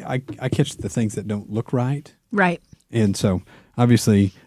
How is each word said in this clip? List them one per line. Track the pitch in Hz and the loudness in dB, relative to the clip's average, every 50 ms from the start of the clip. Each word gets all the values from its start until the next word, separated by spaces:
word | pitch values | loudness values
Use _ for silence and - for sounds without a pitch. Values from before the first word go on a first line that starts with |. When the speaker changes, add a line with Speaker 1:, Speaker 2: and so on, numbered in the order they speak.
| - - 131 | -2 -4 -6
Speaker 1:
I, | 127 - - 107 - | -6 -6 -8 -10 -8
I | - 131 | -6 -4
catch | - - 147 - - - | -2 -2 -2 -2 -4 -8
the | - 101 | -8 -6
things | - - 117 107 101 | -4 -2 -2 -2 -4
that | - 98 101 | -6 -6 -6
don't | 107 104 101 - | -6 -6 -6 -6
look | 104 110 117 - - | -6 -6 -4 -2 -2
right. | 127 123 127 139 143 147 - _ _ _ _ | -2 -2 -2 -2 -6 -8 -12 _ _ _ _
Speaker 2:
Right. | - 202 - 180 170 - _ _ - - _ _ | -2 0 0 0 0 -4 _ _ -20 -20 _ _
Speaker 1:
And | - 117 110 101 95 - | -2 0 0 0 0 0
so | - 110 92 92 - - - - _ _ _ - | 0 0 0 -2 -4 -8 -16 -20 _ _ _ 0
obviously | 120 120 120 107 - - 107 101 101 95 - - _ | 4 4 4 4 4 4 4 4 4 2 0 -6 _